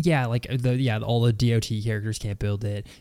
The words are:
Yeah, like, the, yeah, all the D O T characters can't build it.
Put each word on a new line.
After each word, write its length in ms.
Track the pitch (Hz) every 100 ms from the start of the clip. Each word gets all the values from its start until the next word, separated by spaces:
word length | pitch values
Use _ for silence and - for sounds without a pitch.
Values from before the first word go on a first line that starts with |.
Yeah, 260 | 165 147 120
like, 200 | 120 -
the, 280 | 131 123 127
yeah, 240 | 131 110
all 200 | 107 120
the 120 | 120
D 200 | 110 117
O 60 | 117
T 220 | - 107
characters 360 | 113 107 110 107
can't 180 | 104 101
build 260 | 104 101
it. 220 | 104 104 - -